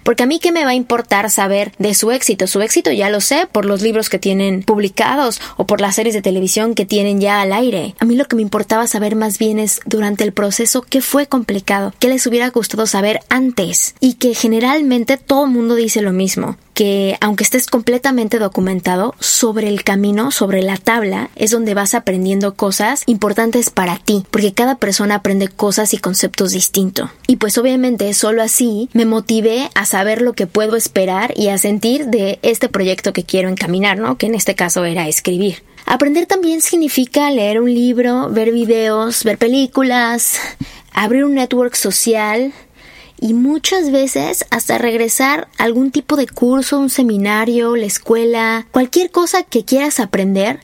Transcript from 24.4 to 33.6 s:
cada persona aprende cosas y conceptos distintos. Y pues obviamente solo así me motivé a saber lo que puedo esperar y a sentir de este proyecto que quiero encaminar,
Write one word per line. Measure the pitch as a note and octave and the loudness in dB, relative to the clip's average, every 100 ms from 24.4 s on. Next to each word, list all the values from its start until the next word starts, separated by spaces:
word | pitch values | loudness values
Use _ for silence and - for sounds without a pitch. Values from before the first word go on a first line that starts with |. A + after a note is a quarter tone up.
| G3+ | 0
cada | G3 A#3+ C4+ | 0 0 0
persona | - F#3+ G#3 G3+ | -2 0 0 0
aprende | G3 G3 G3 | 0 0 0
cosas | - G#3 G3 G#3+ | -2 -2 0 0
y | - | -2
conceptos | F#3 F#3+ F#3+ - F#3+ | -2 -2 -2 0 -2
distintos. | F#3 F3+ - F#3+ - - - - | 0 -2 0 -2 -2 -8 -6 0
Y | B3 | 0
pues | G#3+ B3 | 2 0
obviamente | B3 C4 B3+ A#3 G3+ | 2 2 0 0 -2
solo | G3+ G#3+ A3+ | 0 0 2
así | A3 - A#3+ G#3 B3 | 0 2 0 0 0
me | A3+ A3+ | 2 2
motivé | A3 G#3+ A3 A3 A#3 C#4 - | 2 0 0 2 0 -2 -2
a | G3 | 0
saber | G3 G3+ A3 | 0 0 0
lo | B3 | 0
que | A3+ F#3+ | 0 -2
puedo | G#3 G#3+ A3+ | 0 0 0
esperar | A3 - F#3+ F#3 A3+ - | -2 0 0 0 -2 -2
y | G#3 | -2
a | G3 | 0
sentir | G#3 G#3 A3 C4+ C#4 | 0 0 0 -2 0
de | A3 G3 - | 0 0 -2
este | - A3+ B3 | -2 0 0
proyecto | G3 F#3 F#3 - | 0 -2 -2 -2
que | F#3+ | -4
quiero | F3+ F#3 F#3 | -2 -2 0
encaminar, | F#3 | -2